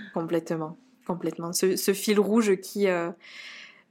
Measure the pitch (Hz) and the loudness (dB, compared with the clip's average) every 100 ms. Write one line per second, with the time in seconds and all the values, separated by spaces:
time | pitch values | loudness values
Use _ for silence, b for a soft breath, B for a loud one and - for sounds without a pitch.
0 | 214 175 165 170 170 165 156 175 _ _ | -6 -4 0 0 0 -4 -6 -10 _ _
1 | - 175 165 165 170 185 190 185 - 190 | -6 -4 -4 -6 -6 0 2 2 0 0
2 | 220 208 196 226 214 185 - 202 196 175 | 2 2 4 4 4 2 0 0 2 2
3 | 170 - B B B B B B B | -2 -8 B B B B B B B